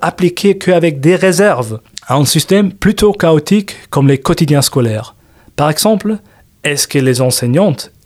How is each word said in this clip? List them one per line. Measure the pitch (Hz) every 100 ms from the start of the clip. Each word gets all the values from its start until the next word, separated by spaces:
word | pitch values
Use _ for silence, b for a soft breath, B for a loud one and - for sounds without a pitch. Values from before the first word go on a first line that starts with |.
appliqué | 160 - 180 175 202 190
qu'avec | - 175 165 139
des | 147 180
réserves | 190 170 208 127 113 110 _ - -
à |
un | 135
système | 139 160 - 196 196
plutôt | - 190 214 208
chaotique | 208 170 156 151 208 202 - -
comme | 147 139
les | 135
quotidiens | - 165 156 143
scolaires. | - 135 117 107 113 - b b b -
Par | 147
exemple, | 151 214 214 208 214 b b b _
est-ce | 147 143 -
que | 143
les | 131 123
enseignantes | 127 123 120 139 202 135 - _